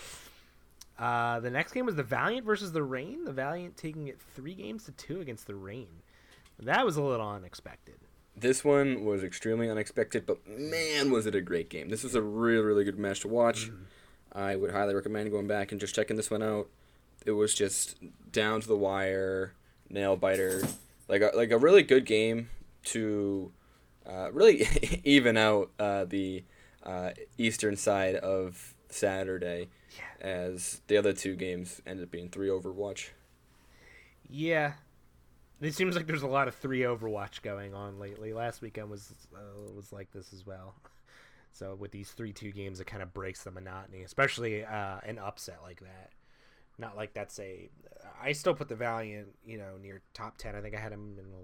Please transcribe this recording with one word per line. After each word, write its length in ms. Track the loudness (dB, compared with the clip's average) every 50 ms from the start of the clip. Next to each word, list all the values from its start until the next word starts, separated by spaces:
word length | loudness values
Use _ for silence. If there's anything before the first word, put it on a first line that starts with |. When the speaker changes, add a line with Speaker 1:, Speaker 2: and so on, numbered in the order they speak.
| -18 -16 -16 -18 -20 -20 -20 -20 -20 -20 _ -20 -20 -20 _ -20 -20 -20 -10
Speaker 1:
Uh, 420 | -4 -2 0 0 2 0 0 0 -2
the 100 | -2 -2
next 240 | -2 -2 -4 -2 -2
game 120 | -2 -2
was 100 | -2 -2
the 80 | -2 -2
Valiant 420 | -2 0 0 0 0 0 -2 0
versus 260 | 0 -2 0 -2 -4
the 100 | -2 -2 -2
Reign. 420 | -2 -4 -6 -6 -8 -10 -10 -8
The 80 | -6 -4
Valiant 440 | -4 -4 -4 -4 -6 -8 -12 -14
taking 300 | -12 -10 -10 -8 -8 -10
it 120 | -10 -12 -14
three 360 | -18 -20 -16 -14 -12 -12 -12
games 300 | -12 -10 -10 -10 -12 -12
to 60 | -16 -18
two 280 | -16 -10 -10 -8 -8
against 240 | -8 -8 -10 -12 -12
the 80 | -12 -12
Reign. 340 | -12 -10 -10 -12 -12 -14 -14 -18 -20 -20 _ _ -20 _ -20 -20 -20 _ -20 _ -10
That 260 | -2 0 2 4 4
was 120 | 2 2
a 60 | 2 2
little 260 | 2 2 0 0 -2
unexpected. 680 | -4 -8 -10 -14 -18 -16 -16 -18 -18 -18 -20 -20 -20 -20 -20 -20 -20 _ _ _ -10
Speaker 2:
This 280 | 0 2 2 2 4 6
one 400 | 6 6 6 6 4 2 0 0
was 200 | 0 0 0 -2
extremely 460 | -4 -6 -4 -2 0 0 2 2 0
unexpected, 560 | 0 -2 -4 -2 0 -2 -2 0 0 -2 0
but 220 | 0 -2 -2 -2
man, 640 | -14 -10 -8 -6 -4 -2 -2 -2 0 2 2 4 4
was 140 | 4 4 4
it 100 | 2 0
a 60 | 0
great 280 | 0 0 -2 -2 -2 -2
game. 200 | -6 -8 -6 -4
This 140 | -6 -4 -4
was 120 | 0 0
a 60 | 0
really, 420 | 0 0 0 2 4 6 6 6 6
really 200 | 6 6 6 4
good 140 | 4 0
match 220 | -2 -2 -2 -2 -2
to 60 | -2
watch. 380 | 0 4 4 6 4 4 2 -4
Speaker 1:
Mm-hmm. 720 | -8 -10 -14 -16 -18 -20 -20 -20 -20 -20 -20 _ -12 -6
Speaker 2:
I 180 | -4 -2 0 0
would 160 | 0 0 0
highly 220 | 2 2 2 2 2
recommend 360 | 0 0 -2 -2 -2 -2 0
going 160 | -2 -2 0
back 240 | 0 0 -2 -2 -2
and 100 | -4 -6
just 140 | -6 -2 0
checking 200 | 0 0 0 0
this 120 | -2 -2 -2
one 120 | -2 0 0
out. 240 | 0 0 -2 -2 -4 _ _ -20 _ _ _ _ _ _ -6 -2
It 60 | 0
was 220 | 2 4 4 2 4
just 420 | 2 2 0 2 -2 -2 -4 -6 -14 -16 -18 -18 -20 -12 -2
down 300 | 0 2 2 2 2 0
to 60 | 2
the 80 | 2 2
wire, 760 | 4 4 2 2 2 0 0 0 0 0 0 0 -2 -2 -4 -8 _ _ _ _ _ _ -8
nail 260 | -4 0 2 4 4
biter, 480 | 4 4 2 4 4 2 2 2 0 0 -2 -4 -6 -16 -20 -20 -14 -4
like 140 | 0 4 6
a, 100 | 6 6 6
like 160 | 4 4 6
a 60 | 6
really 240 | 8 8 10 10 10 10
good 220 | 10 8 6 8
game 440 | 6 4 4 4 4 2 -2 -4 -6 -10 -12 -12 -18 -20 -12 -10
to, 680 | -6 -2 -2 0 0 0 0 0 0 0 -2 -4 -6 -12 _ _ _ _ _ _ _ _ _ -16
uh, 240 | -12 -8 -6 -6 -4
really 360 | 4 8 8 10 10 8 6 4 4 4 4
<laughs> 180 | 2 -2 0 6
even 340 | 8 8 8 8 8 6
out, 340 | 6 6 6 6 4 2 0 _ -2
uh, 260 | 0 0 2 0 -2
the, 380 | -2 -2 -2 -2 -2 -4 -6 -10 -14 -20 -20 -20 -20 -20 -16 -12
uh, 280 | -8 -8 -6 -6 -6 -8 -10 -16 -14 -4
eastern 380 | 0 0 0 2 2 0 0 0
side 400 | 2 2 2 4 4 4 2 2
of 600 | 0 0 0 0 0 0 -2 -6 -12 -18 -18 -20 _ _ -12
Saturday, 800 | -4 0 0 0 2 0 -2 -2 -4 -4 -4 -4 -4 -6 -8 -10 -14 _ -20 -20 -18
Speaker 1:
Yeah. 60 | -16 -16 -16 -14 -10 -8
Speaker 2:
as 540 | -6 -4 -4 -4 -4 -4 -6 -6 -8 -8 -8 _
the 100 | 4 6
other 140 | 6 6 6 2
two 220 | 2 -2 -4 -4
games 460 | -4 -4 -4 -4 -6 -6 -10 -12 -14 -12
ended 160 | -12 -10 -10 -10
up 60 | -10
being 180 | -10 -10 -10 -10
three 200 | -8 -4 -2 0
Overwatch. 600 | -2 -2 -2 -6 -6 -6 -6 -6 -6 -8 -12 -14 -16 _ _ _ _ _ _ _ _ _ _ -20 -20 -20 -20 -20 -20 -20 -20 -20 _ _ _ -14
Speaker 1:
Yeah. 440 | -8 -4 0 2 2 2 2 0 -2 -6 -18 _ _ -20 _ -20 _ -20 -20 -20 _ _ -20 _ _ -6
It 140 | -6 -4 0
seems 220 | 0 0 0 0
like 100 | -2 -2
there's 160 | -2 -4 -2
a 60 | -2
lot 200 | 0 2 2 2
of 60 | 0 -2
three 280 | -6 -4 -2 0 2
Overwatch 600 | 2 2 0 -2 -4 -4 -4 -4 -6 -8 -10 -10
going 320 | -8 -8 -8 -8 -10 -10 -10
on 240 | -10 -10 -10 -10 -10
lately. 320 | -12 -12 -12 -10 -10 -8
Last 300 | -6 -6 -6 -6 -6 -8
weekend 300 | -12 -12 -10 -10 -10 -10
was, 200 | -12 -14 -14 -18 -20 -20 -20 -20 -20
uh, 380 | -20 -18 -18 -16 -16 -16 -14 -14
was 160 | -16 -16 -16
like 200 | -16 -16 -16 -16
this 200 | -16 -18 -18 -18
as 140 | -20 -18 -16
well. 300 | -16 -16 -16 -16 -20 -20 -20 _ -20 _ -20 -20 _ -20 -20 -20 -20 -20 -20 _ _
So 220 | -18 -14 -12 -12 -10
with 160 | -10 -12 -12
these 200 | -12 -12 -14 -14
three 200 | -12 -12 -10 -10
two 200 | -10 -10 -12 -12
games, 280 | -10 -10 -10 -10 -10 -10
it 60 | -12
kinda 220 | -12 -10 -10 -12
breaks 360 | -10 -10 -10 -8 -8 -10 -10 -14
the 60 | -14
monotony, 540 | -14 -14 -14 -14 -14 -14 -14 -16 -16 -16 -16
especially, 600 | -8 0 0 0 0 0 -2 -4 -4 -4 -6 -6
uh, 360 | -6 -6 -6 -6 -6 -8 -10 -10
an 140 | -12 -12
upset 420 | -10 -10 -10 -10 -10 -14 -16 -16 -16 -18
like 160 | -20 -20 -20
that. 320 | -20 -20 -20 -20 -20 -20 -20 -20 _ _ _ _ _ -20 _ _ -20 _ _
Not 180 | -16 -14 -14 -10
like 180 | -10 -12 -10 -8
that's 260 | -10 -10 -10 -10 -14
a, 300 | -12 -12 -14 -16 -16 -20 -20 -20 -20 -20 -20 -20 -20 -20 -16 -6
I 120 | -4 -2 -2
still 200 | 0 2 2 2
put 140 | 2 -2 -8
the 60 | -6
Valiant, 540 | -4 -2 -2 -2 -2 -4 -6 -10 -12 -14 -16 -20 _ -16
you 140 | -14 -14
know, 200 | -12 -12 -14 -14 -16
near 220 | -16 -16 -16 -18 _ _ -16
top 240 | -14 -14 -14 -12
ten. 180 | -12 -10 -8 -8
I 60 | -8
think 140 | -8 -8 -8
I 40 | -8
had 140 | -8 -10 -10
'em 220 | -12 -12 -14 -14
in 80 | -16 -16 -16 -18 -18